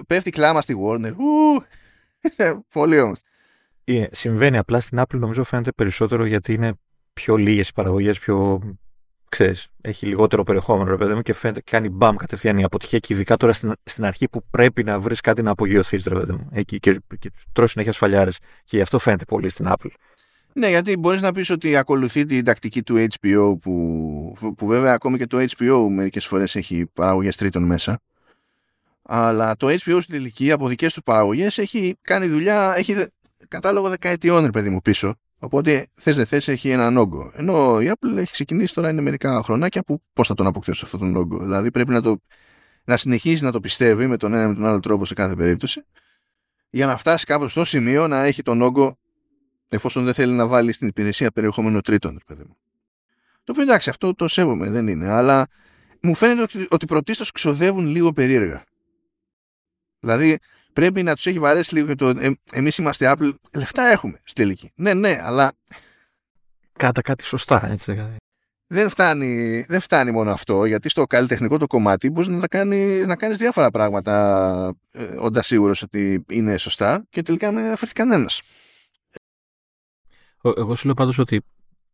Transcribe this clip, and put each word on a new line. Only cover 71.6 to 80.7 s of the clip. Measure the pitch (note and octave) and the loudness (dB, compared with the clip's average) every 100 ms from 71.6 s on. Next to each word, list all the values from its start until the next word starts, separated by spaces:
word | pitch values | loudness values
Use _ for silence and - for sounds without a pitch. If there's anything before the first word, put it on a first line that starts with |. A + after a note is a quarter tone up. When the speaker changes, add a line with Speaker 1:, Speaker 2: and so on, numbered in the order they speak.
| D3 | 2
Speaker 1:
κομμάτι | B2 G#2 F#2+ C3 | 2 4 2 0
μπορείς | E3 F3+ | -2 -2
να | F3 | -2
τα | F3 | -2
κάνεις, | F#3+ G3 G3 G3 F#3+ F#3+ | -2 0 0 0 0 -2
να | F3 | -2
κάνεις | A3 G#3 | -4 -2
διάφορα | A#3 - B2+ | 0 2 2
πράγματα, | A2+ G#2+ G2+ G2 G#2 G2+ G2 F#2+ F#2 F#2 F2 _ | 2 0 0 0 2 2 2 0 0 -4 -8 _
ε, | - | -14
όντας | G#2+ - A#2 A2 - | -12 -4 -2 0 2
σίγουρος | A#2 G2+ G2 | 4 4 2
ότι | G2+ G#2 G2 F#2+ - | -4 -4 -2 -2 -2
είναι | A#2 G#2+ F#2+ | -2 -2 -2
σωστά, | - - G#2 F3 - | -4 -2 0 0 -4
και | - | -8
τελικά | E3 E3 G#3 | -4 -2 -2
να | |
μην | A3 | -2
ενδιαφερθεί | A3 A3 A#3 | -4 -6 -6
κανένας. | - B3 G3 A2+ - - _ _ _ _ _ _ - _ _ _ _ _ _ _ _ _ _ _ _ | -2 0 2 0 -6 -10 _ _ _ _ _ _ -20 _ _ _ _ _ _ _ _ _ _ _ _
Speaker 2:
Ο-, | A#2+ G#2+ | -2 0
εγώ | A2 | -4